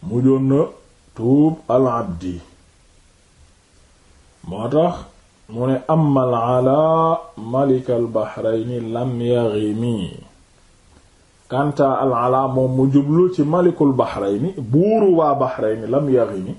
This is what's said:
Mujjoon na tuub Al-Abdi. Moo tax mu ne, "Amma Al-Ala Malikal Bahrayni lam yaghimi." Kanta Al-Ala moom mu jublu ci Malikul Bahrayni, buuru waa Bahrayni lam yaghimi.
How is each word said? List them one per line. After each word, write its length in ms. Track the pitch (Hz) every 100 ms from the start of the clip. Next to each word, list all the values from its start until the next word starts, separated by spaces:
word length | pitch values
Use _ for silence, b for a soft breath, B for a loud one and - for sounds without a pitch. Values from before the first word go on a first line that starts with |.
| 82
Mujjoon 360 | 117 131 135 135
na 120 | 139 165 - _ _ _ -
tuub 440 | 117 139 156 160 -
Al-Abdi. 720 | 123 131 117 101 85 90 85 - _ _ _ _ _ _ _ _ _ - _ _ _ _ _ _ _ _ _ -
Moo 200 | 95 117
tax 240 | 147 175 170 - _ _ _ _
mu 180 | 113 127
ne, 160 | 131 -
"Amma 340 | 160 151 135
Al-Ala 960 | 127 120 117 127 127 139 156 160 160 165 - -
Malikal 720 | 110 127 139 127 127 120 117
Bahrayni 720 | 110 107 - 110 113 113 123
lam 400 | 113 117 127 120
yaghimi." 1120 | 120 120 117 104 107 104 120 113 87 - - _ _ _ _ _ _ _ _ _ _ _ _
Kanta 500 | 127 147 143 139 127
Al-Ala 460 | 135 123 123 131 135
moom 240 | 127 131 131
mu 80 | 135
jublu 440 | 139 139 160 180 180
ci 80 |
Malikul 500 | 147 170 180 165 147
Bahrayni, 640 | 127 113 107 101 101 156 190
buuru 600 | 117 135 196 220 202 170
waa 160 | 156 139
Bahrayni 500 | 131 - 110 113 110
lam 200 | 131 147
yaghimi. 460 | 127 113 98 92